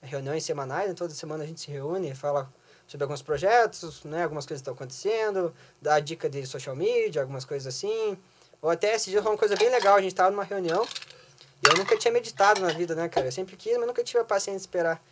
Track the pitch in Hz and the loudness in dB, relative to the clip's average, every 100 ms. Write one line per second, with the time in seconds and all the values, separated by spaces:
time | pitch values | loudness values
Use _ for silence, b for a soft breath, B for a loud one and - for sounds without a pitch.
0 | 131 139 135 156 - 147 135 143 202 175 | -8 -8 -4 -4 -4 -6 -4 -4 -4 -4
1 | 175 147 160 156 151 160 - 143 139 185 | -8 -8 -10 -8 -8 -12 -12 -8 -6 -4
2 | 170 135 147 143 131 b b b b 143 | -4 -6 -2 -2 -4 b b b b -6
3 | 139 139 - 147 180 240 226 - 170 143 | -4 -4 -4 0 4 4 4 0 -12 -12
4 | 156 156 170 151 139 147 135 123 131 - | -8 -4 -2 -4 -8 -8 -8 -10 -12 -6
5 | 196 226 220 196 175 b b b 147 151 | -2 0 0 0 -2 b b b 2 2
6 | 151 160 156 139 131 135 127 131 190 240 | 2 -4 -6 -4 -8 -8 -8 -2 0 2
7 | 220 151 135 135 127 143 135 127 202 226 | 2 0 -4 -4 -6 -8 -6 -6 -4 -2
8 | 220 190 b b b b 156 170 208 220 | -2 -4 b b b b 0 2 2 0
9 | 202 196 208 208 214 202 220 254 202 202 | 2 0 2 2 2 4 4 6 8 6
10 | 190 185 185 202 185 202 175 170 233 - | 6 4 4 4 -2 -2 0 0 0 -4
11 | B B B B B B - 175 190 220 | B B B B B B 4 4 4 2
12 | 240 240 240 - 196 208 185 160 170 160 | 4 2 -2 2 4 6 2 0 -2 -2
13 | 170 - 170 - 190 - 220 240 233 240 | 0 0 -2 -4 -8 -10 -2 -2 0 -2
14 | 240 240 226 196 196 196 190 180 165 165 | -2 0 0 0 -2 -6 -6 -2 -2 -2
15 | b | b